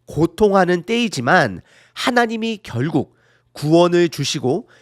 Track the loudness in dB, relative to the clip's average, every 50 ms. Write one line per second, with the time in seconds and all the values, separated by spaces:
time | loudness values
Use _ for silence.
0 | _ -10 -4 -2 -2 -2 0 2 2 4 4 4 2 2 0 -2 -2 -2 -2 -2
1 | -2 -2 -4 -4 0 2 2 2 2 0 -2 -8 -14 _ _ _ _ _ -10 -6
2 | -4 -2 0 0 0 0 -2 -4 -4 -6 -6 -8 -10 -8 -6 -4 -4 -2 -2 -4
3 | -4 -4 _ _ _ _ _ _ _ _ -12 -6 -2 2 4 4 4 4 4 2
4 | 0 0 -2 -4 -6 -6 -6 -4 -2 -2 -4 -4 -6 _ _ _